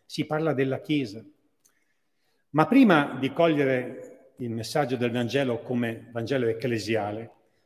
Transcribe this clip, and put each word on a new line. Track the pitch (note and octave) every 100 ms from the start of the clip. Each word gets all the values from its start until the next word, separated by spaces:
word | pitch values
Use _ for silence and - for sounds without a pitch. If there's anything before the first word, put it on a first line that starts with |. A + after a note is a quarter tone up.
si | _ - C#3+
parla | D#3 D#3+
della | C3 C3+ C3
Chiesa. | - D3 A#2 - - _ _ _ _ _ _ _ _ _ _ _ _
Ma | D3 D#3
prima | C4+ A3 D#3 C#3 B2+
di | C3
cogliere | - E3+ D3 C3+ B2+ B2 - - - _ -
il | A#2+
messaggio | A2+ A2 D3+ B2+ B2
del | A#2+
Vangelo | B2 A#2 C3+ C3 A2+
come | - B2 A#2 A#2 -
Vangelo | A#2 A2+ C3+ A2+
ecclesiale, | A2+ C3 A2+ G#2 A2 G2+ A2 A#2 _ _ _